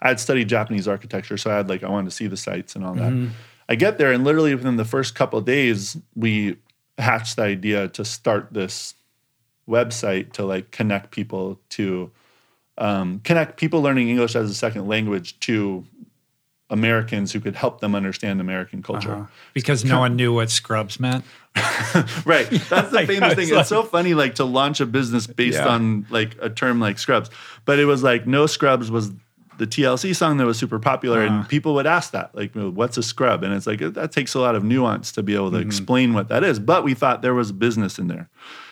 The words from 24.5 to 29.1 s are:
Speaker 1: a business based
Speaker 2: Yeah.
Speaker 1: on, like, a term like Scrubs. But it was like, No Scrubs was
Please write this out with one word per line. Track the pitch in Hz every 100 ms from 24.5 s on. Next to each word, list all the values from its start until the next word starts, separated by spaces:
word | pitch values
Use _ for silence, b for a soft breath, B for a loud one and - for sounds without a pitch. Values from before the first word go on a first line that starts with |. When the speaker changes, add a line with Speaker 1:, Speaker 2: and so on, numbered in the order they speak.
| 127 139 151
Speaker 1:
a | 131
business | 131 123 120 117
based | 120 120 78
Speaker 2:
Yeah. | 139
Speaker 1:
on, | 117 113 107 104
like, | 117 110 -
a | 117
term | 113 127 120
like | 107 107
Scrubs. | - 117 110 B B B -
But | 143
it | 143
was | 139
like, | 131 120 113
No | 135 151
Scrubs | - 143 127 117
was | 113 104